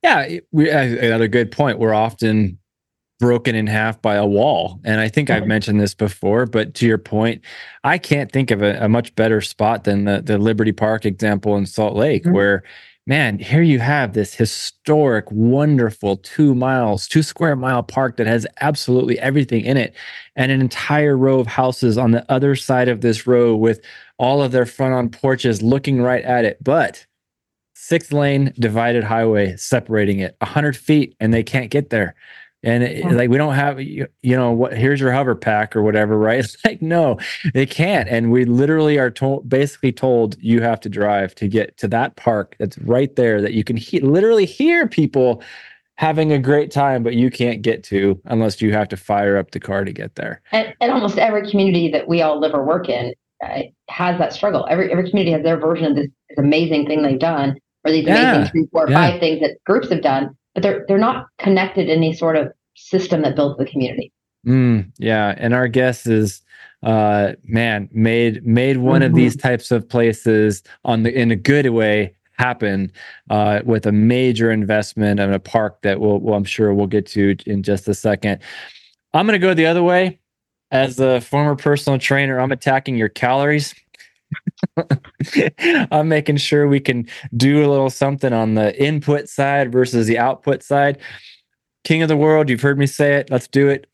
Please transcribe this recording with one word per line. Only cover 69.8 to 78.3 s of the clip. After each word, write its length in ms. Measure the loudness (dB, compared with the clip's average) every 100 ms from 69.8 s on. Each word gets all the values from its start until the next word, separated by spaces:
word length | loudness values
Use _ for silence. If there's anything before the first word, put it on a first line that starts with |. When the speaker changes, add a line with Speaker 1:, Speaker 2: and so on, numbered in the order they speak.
| 0
Speaker 1:
places 720 | 2 2 2 2 4 2 0 _ -10
on 200 | -2 0
the, 100 | 0 2
in 140 | 0
a 40 | 2
good 320 | 2 2 2
way 440 | 2 2 2 -2 _ _ -4
happen, 540 | -2 0 -2 -2 -4 -8 -20 -20 _
uh, 320 | 0 2 0 0
with 200 | 0 2
a 60 |
major 580 | 4 4 4 2 2 0
investment 680 | 0 0 0 -2 -2 0 0
in 100 | 0
a 60 | -2
park 420 | -2 -2 -2 -4
that 160 | -2 0
we'll, 180 | 0 0
well, 160 | 0 -2
I'm 80 |
sure 300 | -2 0 0
we'll 140 | 2 0
get 180 | -2 -2
to 280 | 0 0 0 -4
in 180 | -4
just 240 | -2 -2 -2
a 60 |
second. 460 | -2 -2 0 -2